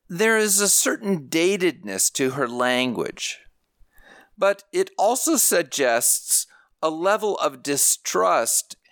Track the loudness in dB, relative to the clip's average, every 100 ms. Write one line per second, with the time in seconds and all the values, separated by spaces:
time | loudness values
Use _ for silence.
0 | -10 0 2 4 2 2 2 2 0 -2
1 | -2 -2 -2 0 2 2 0 -2 -6 -2
2 | -2 0 -2 -2 -4 -2 0 2 0 -2
3 | -6 -8 -10 -12 -18 _ _ _ -20 -20
4 | -20 -20 _ -2 -2 -2 -4 -4 -2 0
5 | 0 2 0 0 2 0 0 0 2 2
6 | 2 -2 0 -2 -2 _ _ _ -4 -2
7 | 0 0 0 -2 -4 -4 -4 0 0 0
8 | -2 0 2 2 0 -2 -4 -12 _